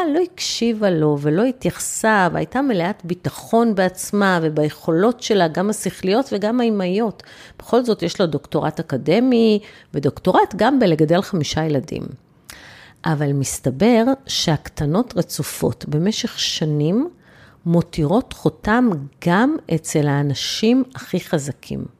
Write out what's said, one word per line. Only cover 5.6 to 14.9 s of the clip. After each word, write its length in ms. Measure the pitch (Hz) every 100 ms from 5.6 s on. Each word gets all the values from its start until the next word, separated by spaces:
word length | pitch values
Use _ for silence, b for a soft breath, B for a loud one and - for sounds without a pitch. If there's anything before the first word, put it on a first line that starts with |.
| 202
השכליות 600 | 208 185 - 185 214 -
וגם 280 | 208 208 247
האימהיות. 640 | 233 208 180 190 226 - - B B B
בכל 240 | - 233
זאת 200 | 247 202
יש 180 | 170 -
לו 60 | 175
דוקטורט 520 | 147 - 156 151 -
אקדמי, 800 | 160 131 147 220 262 233 226 208 B B B
ודוקטורט 640 | 147 143 - - 254 427 196
גם 240 | 220 277
בלגדל 420 | 202 156 151 170
חמישה 440 | - 185 143 - 160
ילדים. 380 | 143 - - - - _ _ - B B B B B 170
אבל 280 | 147 147
מסתבר 680 | 143 135 - 131 135 214 233 233 269 -
שהקטנות 880 | - - 151 - - 147